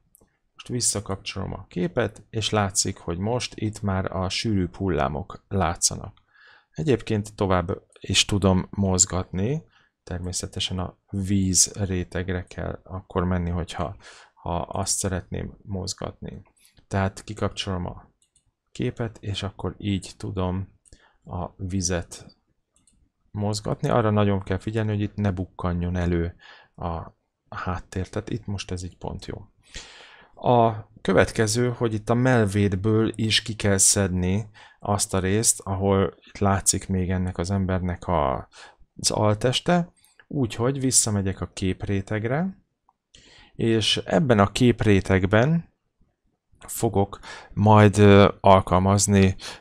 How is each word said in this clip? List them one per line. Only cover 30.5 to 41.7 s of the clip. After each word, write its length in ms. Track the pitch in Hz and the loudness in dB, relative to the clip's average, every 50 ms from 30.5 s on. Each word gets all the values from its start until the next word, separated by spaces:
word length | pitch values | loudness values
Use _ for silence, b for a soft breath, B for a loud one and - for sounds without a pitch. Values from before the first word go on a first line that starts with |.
| 123 120 117 113 107 107 - - - - | 4 4 4 2 0 -2 -10 -16 -18 -8
következő, 680 | - - 185 - 95 - - - 110 104 107 123 123 123 | -2 0 4 4 4 2 2 0 0 0 0 0 0 -2
hogy 240 | 117 - 123 113 110 | -2 -2 -2 -2 -2
itt 160 | 104 107 - | -2 -2 0
a 40 | 117 | 0
melvédből 960 | 120 123 131 127 117 110 95 98 104 101 98 98 92 101 110 110 110 110 - - | 2 2 4 4 4 2 2 2 2 2 2 2 0 0 2 2 2 2 0 0
is 280 | - 113 110 101 - - | -2 -2 0 0 -2 -2
ki 120 | - 104 | -4 -6
kell 240 | - - 104 98 95 | -2 0 0 2 4
szedni 680 | - - - 104 98 90 90 90 90 90 95 104 107 - B B B B B B | 4 2 2 2 0 0 0 0 0 0 0 -2 -4 -6 B B B B B B
azt 360 | B 101 101 98 - - - | B -2 -2 -2 -2 -2 -2
a 40 | 95 | 0
részt, 420 | 90 95 98 110 117 - - - | 0 0 0 0 0 0 -2 -2
ahol 540 | - 98 98 95 98 98 98 98 95 - - - | -4 -6 -4 0 2 2 4 4 2 0 -2 -8
itt 180 | _ - - - | _ -16 -6 -2
látszik 500 | 104 98 98 92 - - - 92 - - | 0 2 2 2 0 -2 -2 -2 -2 -4
még 220 | 95 92 90 87 | -4 -2 -2 -2
ennek 280 | 95 92 92 90 90 - | -2 -2 -2 -4 -4 -4
az 120 | 87 90 | -4 -2
embernek 560 | 101 98 95 90 92 87 90 90 87 - - | -2 -2 -2 -2 -2 -2 -2 -4 -6 -6 -4
a, 420 | - 90 78 71 67 64 55 - - B B B B B B B _ _ | -2 0 0 0 0 -2 -4 -8 -12 B B B B B B B _ _
az 140 | - - - | -6 -4 -2
alteste. 840 | - - 107 107 104 107 - 127 123 - - 175 175 175 170 - - b b b b b b | 0 0 2 2 0 0 0 -2 -2 0 0 2 2 2 0 -2 -8 b b b b b b
Úgyhogy 540 | b - 147 123 107 - - 147 131 139 139 | b -4 -2 -2 -2 -2 -2 -2 -2 -2 0
visszamegyek 600 | 131 131 117 - - 117 104 101 95 98 92 - | 0 0 2 2 2 2 0 0 0 -2 -4 -4
a 100 | 87 - - | -6 -10 -6
képrétegre, 1080 | - 101 92 | -4 -2 -2